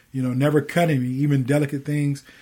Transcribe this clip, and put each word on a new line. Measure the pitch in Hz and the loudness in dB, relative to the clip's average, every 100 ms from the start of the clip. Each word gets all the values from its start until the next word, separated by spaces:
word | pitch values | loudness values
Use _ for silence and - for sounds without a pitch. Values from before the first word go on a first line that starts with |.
| _ | _
you | 131 | -6
know, | 127 | -2
never | 127 147 151 | 0 2 2
cutting | 143 175 170 139 | 2 2 2 2
me, | 123 | 0
even | 131 147 139 | -2 0 0
delicate | 123 147 143 143 143 | 2 0 0 -4 -4
things, | 147 143 139 - - | -2 -2 -4 -10 -20